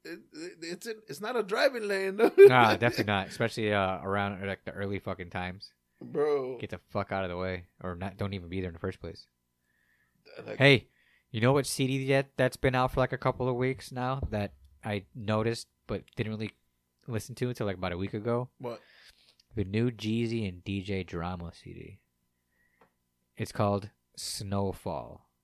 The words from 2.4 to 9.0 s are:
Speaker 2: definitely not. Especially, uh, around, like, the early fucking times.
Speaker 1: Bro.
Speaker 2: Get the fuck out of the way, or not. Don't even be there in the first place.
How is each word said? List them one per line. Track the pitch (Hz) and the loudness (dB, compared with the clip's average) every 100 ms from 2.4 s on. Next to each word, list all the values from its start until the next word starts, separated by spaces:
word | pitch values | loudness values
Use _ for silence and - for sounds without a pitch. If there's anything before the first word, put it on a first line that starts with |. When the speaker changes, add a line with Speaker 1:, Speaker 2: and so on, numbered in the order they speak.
| 403 127 113 101 | 12 12 8 6
Speaker 2:
definitely | 120 120 104 | 2 2 2
not. | 101 98 | 2 0
Especially, | - 117 - 107 | -2 -2 0 2
uh, | 101 95 92 | 2 2 -2
around, | 90 101 101 95 98 | -2 0 -2 -4 -6
like, | 92 - | -6 -10
the | |
early | 95 98 98 | -8 -6 -6
fucking | - 92 87 | -6 -8 -6
times. | 92 90 95 - _ _ _ | -6 -6 -8 -18 _ _ _
Speaker 1:
Bro. | 120 131 151 143 131 120 | -8 -2 0 0 -2 -8
Speaker 2:
Get | 107 | -10
the | 90 _ | -10 _
fuck | 104 98 | -6 -2
out | 98 | -4
of | 92 | -4
the | 87 | -4
way, | 92 92 87 _ | -4 -6 -10 _
or | 92 87 | -10 -8
not. | 95 95 | -10 -6
Don't | 101 | -6
even | 98 85 | -6 -6
be | 92 | -6
there | 92 | -6
in | |
the | 85 | -6
first | 95 | -8
place. | - | -8